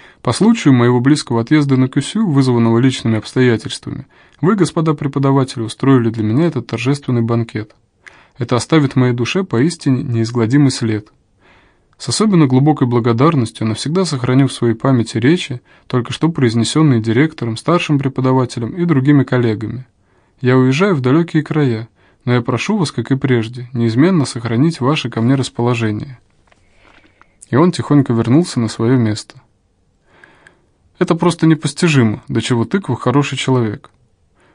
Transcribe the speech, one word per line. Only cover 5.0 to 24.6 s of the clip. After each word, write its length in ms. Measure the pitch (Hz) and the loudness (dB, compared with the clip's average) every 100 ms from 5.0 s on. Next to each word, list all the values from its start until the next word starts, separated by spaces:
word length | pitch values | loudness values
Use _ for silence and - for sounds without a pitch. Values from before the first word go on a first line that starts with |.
| 143 139 135 139 131 - | -4 -2 2 2 0 -4
устроили 480 | 110 - 135 135 113 | -10 -4 2 2 2
для 140 | 113 | -2
меня 240 | 107 117 170 | -2 0 0
этот 180 | 127 113 | -2 -6
торжественный 560 | 117 120 143 - 123 | -4 -2 -4 -2 -2
банкет. 540 | 113 117 117 - - _ _ _ - - _ - | 0 -2 -4 -8 -10 _ _ _ -20 -20 _ -10
Это 180 | 117 123 | -2 -2
оставит 380 | - 160 139 | 0 0 2
в 20 | 135 | 2
моей 180 | 127 | 0
душе 300 | 120 117 185 | 0 -2 -4
поистине 580 | 190 113 151 165 143 127 | -2 0 0 -2 -2 -2
неизгладимый 720 | - 113 113 120 113 139 139 | -2 -4 -2 -2 0 2 2
след». 400 | - 113 107 - _ _ _ _ _ _ _ _ - | 0 -4 -4 -8 _ _ _ _ _ _ _ _ -16
С 80 | - | -6
особенно 380 | - 214 180 143 | -2 2 4 4
глубокой 400 | 127 143 147 131 | 4 2 2 0
благодарностью, 800 | 120 117 117 147 156 110 - 113 | 0 0 2 2 2 -2 -4 -6
навсегда 380 | 107 139 170 180 | -4 -4 -2 -2
сохранив 460 | 135 123 127 135 | -4 0 2 2
в 40 | - | 0
своей 180 | 120 | -2
памяти 440 | 113 139 127 110 120 | 0 0 0 0 0
речи, 420 | 120 175 - 123 _ _ - | 2 0 -2 -12 _ _ -6
только 260 | - - | -4 -4
что 180 | - 160 | -2 -2
произнесенные 720 | 165 127 113 110 151 156 120 | 0 0 0 0 2 2 2
директором, 580 | 110 113 156 - 117 110 | 2 2 0 -2 -8 -6
старшим 420 | - 170 - 147 | -2 -2 0 -2
преподавателем 720 | 135 135 131 131 123 - 113 | -2 -2 0 0 0 -4 -8
и 140 | 180 175 | -4 -2
другими 380 | 139 131 147 | 0 4 2
коллегами. 640 | 123 127 117 107 107 120 - _ _ _ _ _ | 2 0 0 -2 -6 -10 -14 _ _ _ _ _
«Я 160 | 123 131 | 2 4
уезжаю 380 | 131 135 202 160 | 4 2 0 0
в 60 | |
далекие 420 | 123 151 165 160 | 2 2 2 -2
края, 460 | 143 156 139 110 117 _ _ _ - | -2 0 0 -2 -8 _ _ _ -2
но 80 | |
я 80 | 123 | 0
прошу 340 | 120 123 - 214 | 0 -2 -2 -2
вас, 140 | 151 | -2
как 200 | - 117 | -4 -2
и 60 | 135 | -2
прежде, 520 | 139 123 110 123 120 | 0 0 -2 -8 -10
неизменно 520 | 120 117 113 170 185 131 | -4 0 2 2 2 0
сохранить 540 | 123 113 113 | -4 -4 0